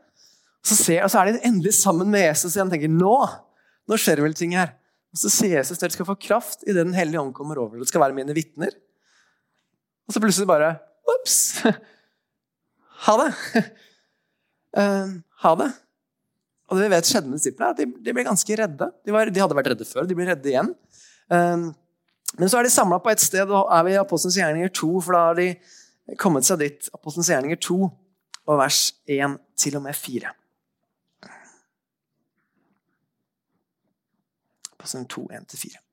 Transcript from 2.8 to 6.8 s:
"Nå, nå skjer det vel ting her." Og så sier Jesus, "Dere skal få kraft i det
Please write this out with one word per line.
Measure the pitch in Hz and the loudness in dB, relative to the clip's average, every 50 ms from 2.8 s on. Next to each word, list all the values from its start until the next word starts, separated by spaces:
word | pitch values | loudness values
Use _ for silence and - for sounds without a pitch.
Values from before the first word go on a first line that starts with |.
| 147 156 | 0 2
"Nå, | 160 165 180 196 233 277 240 - - - - _ _ _ _ _ _ _ _ - | 2 4 4 4 4 2 2 -2 -4 -10 -20 _ _ _ _ _ _ _ _ -4
nå | 214 220 | -2 0
skjer | - 208 160 143 | 2 2 2 2
det | 147 | 0
vel | 156 156 | -2 -2
ting | - 180 170 175 185 | -4 -4 -2 0 0
her." | 180 143 - _ _ _ _ _ _ _ | -2 -2 -4 _ _ _ _ _ _ _
Og | - - | -8 -4
så | - 202 - | -2 0 0
sier | - - 196 175 | 2 2 2 2
Jesus, | 143 131 - 180 - | 0 0 -2 -4 -6
"Dere | 180 170 - | -6 -6 -4
skal | - 180 | -6 -6
få | 180 202 - | -6 -6 -6
kraft | - - 202 233 240 - - - - | -2 0 0 0 0 -6 -12 -8 -4
i | - 202 | -2 0
det | 175 | 0